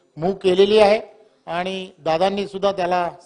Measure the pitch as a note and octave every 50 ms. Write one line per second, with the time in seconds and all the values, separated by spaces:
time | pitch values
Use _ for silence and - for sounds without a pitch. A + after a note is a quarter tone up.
0 | _ _ _ D3+ D3+ F#3 G3 F#3+ - F#3+ F3+ F#3 G3 G3+ G#3 G#3+ G#3+ G3 G#3 A3+
1 | - - - _ _ _ _ _ _ - E3 F3 F3+ F#3 F#3+ F#3+ F#3 F#3 - _
2 | C#3+ D#3+ D#3+ E3 F#3 G3 G3+ G3+ G3+ G3 - F#3+ F#3+ G3+ G3 F#3+ F3+ E3+ F3+ F3+
3 | F3 E3+ D#3 - -